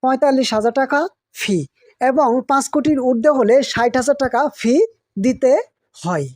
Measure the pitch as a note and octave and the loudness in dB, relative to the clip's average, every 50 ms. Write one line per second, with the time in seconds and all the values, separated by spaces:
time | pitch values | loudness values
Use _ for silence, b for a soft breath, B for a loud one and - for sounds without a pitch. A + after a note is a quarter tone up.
0 | - B3+ C4+ B3+ D4 C#4+ C4+ C4 C4 A3+ - G#3+ G#3+ A#3 A#3 C#4 C4+ C4+ D4 C#4+ | 0 0 0 2 2 2 2 2 0 0 -2 0 0 0 0 0 -2 0 0 -2
1 | D#4 F#4+ _ _ _ _ _ - - - G3+ F3 C#3 - _ b b b b b | -2 -2 _ _ _ _ _ -10 -4 -2 -2 -2 -2 -6 _ b b b b b
2 | B3 B3+ C4 C#4+ D4+ B3 A3+ B3+ B3 _ C#4 C#4 C4 - - D4 C4+ D4+ D4+ C4+ | 0 0 2 2 2 2 2 -2 -2 _ -2 -2 -2 -2 -4 -2 0 0 -2 0
3 | B3+ B3+ C4 A3+ A3+ D4+ D4 C4+ A#3+ G3+ A#3 C4+ C4 - - A3+ A#3 B3 A#3 B3+ | 0 0 -2 2 2 2 2 2 2 2 2 2 2 0 -2 -2 -2 0 0 -2
4 | B3 B3+ C#4+ C#4+ C4+ B3+ - A#3+ C#4+ D4 - - - A3+ A#3+ D#4 A4 A4+ _ _ | 0 0 -2 0 -2 -2 0 -2 -2 -2 -4 -4 -2 0 2 2 2 0 _ _
5 | _ _ _ - G3 B3 B3+ - - B3+ C4 E4+ B4 _ _ _ _ _ _ - | _ _ _ -4 -2 -2 -2 0 2 2 2 2 0 _ _ _ _ _ _ -10
6 | - E3+ F3+ D#3+ C#3+ C3+ C3 | -6 -4 -4 -4 -4 -6 -10